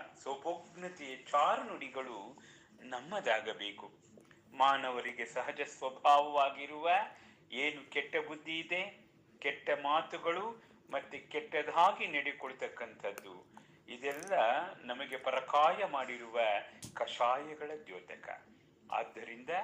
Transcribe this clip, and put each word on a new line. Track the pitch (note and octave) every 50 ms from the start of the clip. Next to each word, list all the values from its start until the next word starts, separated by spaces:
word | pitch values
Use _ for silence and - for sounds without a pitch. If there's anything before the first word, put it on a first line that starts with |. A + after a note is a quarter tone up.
| - - -
ಸ್ವೋಪಜ್ಞತೆಯ | - - C3 C#3 C3+ - E3 F3 - - - - F3+ F3+ F3 F3 D3+ D3 C3 C3 B2 -
ಚಾರು | - D3+ D3 D#3 F3+ A3+ B3+ B3+
ನುಡಿಗಳು | A3 F3+ - C#3 C3 B2 C3 C3 B2+ A2+ G2+ G2 A#2+ C#3+ - - - - - - - - - -
ನಮ್ಮದಾಗಬೇಕು. | B2+ B2+ B2 C#3 E3 G#3+ G3 - A#2+ A2 G#2+ G#2 A2 G#2+ - G2+ G2+ F#2+ - G2+ G2 - - - - - - - - - - _ -
ಮಾನವರಿಗೆ | C3 C3+ C3+ C#3 C#3 C3 C3 B2+ B2 A#2+ A#2 B2 A#2+ A#2+ A#2
ಸಹಜ | A2+ - B2+ B2 D3 C#3+ C#3+ C#3+ -
ಸ್ವಭಾವವಾಗಿರುವ | - - C#3+ C3 C3 - - D3 C#3+ C#3+ D3 D3+ D3 C#3+ C#3 C#3 C3+ C#3 C#3+ C#3+ D3+ D3+ D#3+ E3+ F3+ G3+ A#3 - - - - - - - - _
ಏನು | A#2 B2+ C#3+ D3+ D3 C#3 C3+ -
ಕೆಟ್ಟ | - D3 C#3 - - D#3 D3+
ಬುದ್ಧಿ | D3+ D#3 D3+ - D#3+ D#3+ E3
ಇದೆ, | E3 - F3 F3+ F#3+ G3+ - - - - _ - _ - - -
ಕೆಟ್ಟ | - C#3+ C#3 - - D#3 C#3+ C#3+
ಮಾತುಗಳು | C#3+ C#3+ D3+ E3 E3 - E3+ E3 - E3+ E3+ F3+ G#3 A3+ A3+ - - - - - _ -
ಮತ್ತೆ | C3 C#3 - - C#3+ C3+ - -
ಕೆಟ್ಟದಾಗಿ | D3+ D3+ D3+ - E3 D3+ D3 D3+ - E3 F3 G3+ G#3+ A#3 G#3+
ನಡೆಕೊಳ್ತಕ್ಕಂಥದ್ದು, | F3+ D3+ C#3+ C3+ C#3+ C3+ - - C3 - - B2+ A2+ - - A#2+ A2 G#2+ - - G2+ G2 - G2 G2 F2+ F2+ F2+ - - - - - - - _ -
ಇದೆಲ್ಲ | A#2+ B2 C#3 C#3 C#3 D3+ F3+ G3 F#3+ D3 A2+ A#2 B2+ D3+ F3 F#3+ - - -
ನಮಗೆ | B2 B2 C3 C#3 B2 C3
ಪರಕಾಯ | B2+ - C3+ B2+ B2+ C3 - - D3 D3+ E3 F#3 G#3+ G3
ಮಾಡಿರುವ | E3+ D3+ C3+ C3 B2 B2 A#2+ A#2 A2+ A2+ A#2+ A#2 G#2+ G2+ G#2 - - - - - - -
ಕಷಾಯಗಳ | - A#2 - - - A#2+ A#2+ B2+ C#3+ D3+ D#3 D3+ D3+ D3+ D3 D#3 D3+ -
ದ್ಯೋತಕ. | F#2+ F#2 F2+ - - D#2+ - - - - - - - - - - - _ _ - -
ಆದ್ದರಿಂದ | A2 A2 A#2 - - A2 A2+ A2+ A#2 A#2+ B2+ D3+ E3+ F#3+